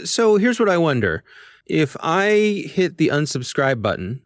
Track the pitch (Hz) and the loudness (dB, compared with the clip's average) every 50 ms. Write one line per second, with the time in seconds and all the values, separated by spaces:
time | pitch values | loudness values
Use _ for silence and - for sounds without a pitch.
0 | - 175 - - 233 220 214 202 202 247 233 - 226 202 180 170 165 156 135 120 | -8 -4 0 2 4 4 4 4 4 2 2 2 2 2 2 2 2 2 2 0
1 | 104 90 78 - - _ - - - - - _ _ - 156 156 151 135 - - | 0 -2 -2 -4 -8 _ -20 -20 -20 -20 -20 _ _ -4 -2 0 0 -2 -4 -6
2 | - 160 165 190 196 208 214 208 214 214 202 190 170 156 - 190 185 170 - - | -4 -2 0 0 2 2 2 2 2 2 0 -2 -6 -6 -2 -2 -2 -2 0 0
3 | 165 - 143 147 151 - - 131 123 - - - 139 135 135 117 101 104 87 - | 0 0 2 0 -2 -2 -4 -6 -6 -6 -4 -2 0 0 0 0 -2 -4 -4 -4
4 | 90 92 127 135 _ | -6 -8 -10 -10 _